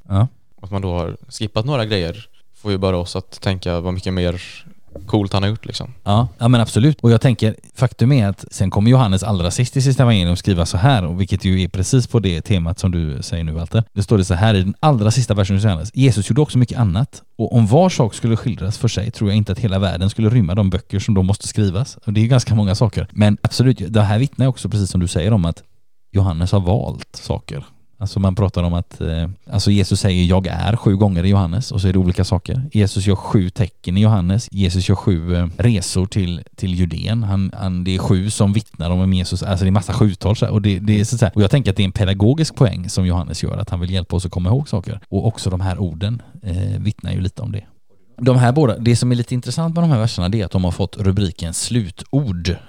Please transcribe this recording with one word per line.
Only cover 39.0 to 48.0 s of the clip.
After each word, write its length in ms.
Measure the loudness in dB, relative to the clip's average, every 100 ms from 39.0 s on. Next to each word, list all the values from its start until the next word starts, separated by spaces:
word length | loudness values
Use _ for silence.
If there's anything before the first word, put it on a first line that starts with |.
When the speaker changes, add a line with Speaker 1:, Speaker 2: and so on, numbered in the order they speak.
| 2
Speaker 1:
Jesus 280 | 2 0 -4
är. 60 | -2
Alltså 180 | 0 2
det 40 |
är 20 |
massa 220 | 2 0
sjutal 420 | 0 0 0 -2 0
så 100 | 0
här. 80 |
Och 80 | 0
det, 180 | 0 0
det 200 | 2 2
är 60 | 2
så, 120 | 0
så 80 | 0
här. 60 | 2
Och 60 |
jag 100 | 2
tänker 200 | 2 0
att 60 | 0
det 60 |
är 20 | 0
en 60 |
pedagogisk 640 | 0 0 2 2 2 0 2
poäng 340 | 0 0 -6
som 160 | -2 0
Johannes 380 | 0 -2 -6
gör, 140 | -6 -6
att 120 | -6
han 100 | -4
vill 120 | -2
hjälpa 240 | -4 -2 -4
oss 100 | -4
att 60 |
komma 180 | -4 0
ihåg 200 | 0 -2
saker. 300 | -4 -6 -10 -6
Och 180 | -2 -2
också 220 | -2 -4
de 120 | -2
här 160 | -2 -2
orden, 420 | -4 -4 -6 -6 -10 -14
eh, 360 | -8 -4 -4 -4
vittnar 320 | -4 -6 -6
ju 100 | -4
lite 200 | -4 -6
om 100 | -10
det. 120 | -10 -12 -20 _ _